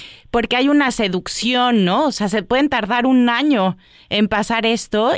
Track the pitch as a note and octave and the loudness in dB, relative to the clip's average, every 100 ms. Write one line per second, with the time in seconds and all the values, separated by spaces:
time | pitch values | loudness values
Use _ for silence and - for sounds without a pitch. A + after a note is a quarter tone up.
0 | - - - A#3 A3+ B3 C#4 D4 C4+ A#3 | -20 -20 -4 -4 -2 0 2 2 2 0
1 | G3+ F3+ - - A3+ B3 B3 A#3 F3+ G#3+ | -2 -4 -6 -6 -2 0 2 2 2 0
2 | D4+ - G#3 G#3+ F#3 B3+ D4 B3+ F#3 A#3+ | 0 -2 -2 -4 -2 0 0 -2 -2 0
3 | B3+ B3+ A#3+ A#3+ D4 B3 F#3 F3+ _ - | 2 2 2 0 0 2 0 -4 _ -20
4 | - G#3 G#3 G#3 G#3 A3+ A3+ A3+ - G#3+ | -6 -2 0 0 -2 0 0 -2 -2 0
5 | A#3 | 0